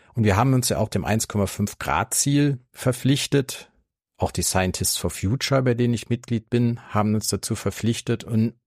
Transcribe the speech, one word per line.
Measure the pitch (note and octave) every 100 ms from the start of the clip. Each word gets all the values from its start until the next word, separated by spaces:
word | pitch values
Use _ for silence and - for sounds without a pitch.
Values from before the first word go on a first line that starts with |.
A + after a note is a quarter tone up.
| _
Und | -
wir | G#2+ F#2+
haben | C3+
uns | C3 B2
ja | G2+
auch | G#2+
dem | G#2 -
eins | A2 -
Komma | G#2 G2
fünf | - G2+ -
Grad | - D2+ A2+
Ziel | - C#3 C#3+ C#3+ C3 _
verpflichtet. | - C3+ B2 C3 C#3 - C#3+ C3 - - _ _ _ _ -
Auch | F#2
die | -
Scientists | E2+ F#2 F#2 - F#2+ -
for | F2+
Future, | - G2 B2+ - C3+
bei | B2+
denen | A2+ A#2+
ich | A#2 -
Mitglied | A#2+ - A2+ -
bin, | A#2+ A#2+ A#2+ -
haben | G#2+ G#2 G#2+
uns | -
dazu | G2+ - A2+
verpflichtet. | G2+ - G#2+ A#2 - A#2
Und | - A2+ A2+ -